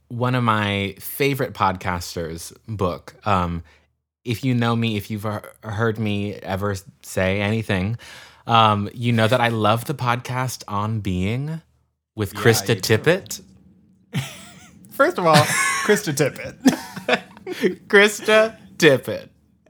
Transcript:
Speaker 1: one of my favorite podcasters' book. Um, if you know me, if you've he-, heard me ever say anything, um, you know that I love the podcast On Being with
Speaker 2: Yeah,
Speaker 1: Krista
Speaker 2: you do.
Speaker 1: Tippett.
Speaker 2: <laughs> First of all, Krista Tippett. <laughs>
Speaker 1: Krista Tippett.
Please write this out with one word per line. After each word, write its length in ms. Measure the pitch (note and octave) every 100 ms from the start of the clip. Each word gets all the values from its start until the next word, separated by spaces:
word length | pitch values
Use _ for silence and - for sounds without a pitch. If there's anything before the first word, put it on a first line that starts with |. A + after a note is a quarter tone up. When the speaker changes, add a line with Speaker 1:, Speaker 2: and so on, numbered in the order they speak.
| _
Speaker 1:
one 260 | A#2+ B2
of 80 | B2+
my 540 | A#2 G#2+ G#2 G2+ G2 -
favorite 560 | - - C#3+ C3+ B2+
podcasters' 1000 | G2+ G2 F#2 F#2+ F2 - - E2 E2+ - - -
book. 480 | G#2 F#2+ D2+ - -
Um, 380 | - F#2+ F2 E2+ - _ _ _ _ _
if 180 | B2 A2
you 120 | C3
know 200 | B2 A#2
me, 220 | A#2 A2+ G#2+
if 140 | -
you've 120 | G#2+
he-, 460 | G#2+ G#2 - - A2
heard 300 | G#2 A#2 A2
me 360 | G#2+ G2+ G2+
ever 400 | - - F#2+ G2+ G2 - _
say 380 | - - F#2 G2
anything, 560 | G2+ A2+ G#2+ G2 F#2+ A#2 - - - _ -
um, 440 | A#2 A2 G#2 G2+
you 200 | - A#2+
know 160 | A#2 A2
that 120 | B2
I 80 | A#2
love 360 | A2+ G#2 A#2
the 100 | A#2+
podcast 720 | C#3+ B2 A#2+ - B2 B2+ - -
On 320 | G2+ G#2+ A2+
Being 640 | G2 F2+ F#2 B2 D3 D#3+ - _ _ _ _ -
with 180 | G2+
Speaker 2:
Yeah, 60 | -
Speaker 1:
Krista 280 | A#2+ A2 -
Speaker 2:
you 100 | A#2
do. 180 | - G#2+
Speaker 1:
Tippett. 420 | D3+ F#3 - - - _ _ _ _ _ _
Speaker 2:
<laughs> 800 | - - - - - - - -
First 280 | - D4 F4
of 80 | F3
all, 100 | D3+ D3+ - - -
Krista 280 | - G#3 F3
Tippett. 460 | C#3+ D3 - A#2+ - C4 - - - - B3 - - -
<laughs> 400 | - F#3+ F3 -
Speaker 1:
Krista 680 | G3+ G#3 G#3+ - G#3+ A3 - - -
Tippett. 500 | D#3+ C3 - F2+ - _ _ _ _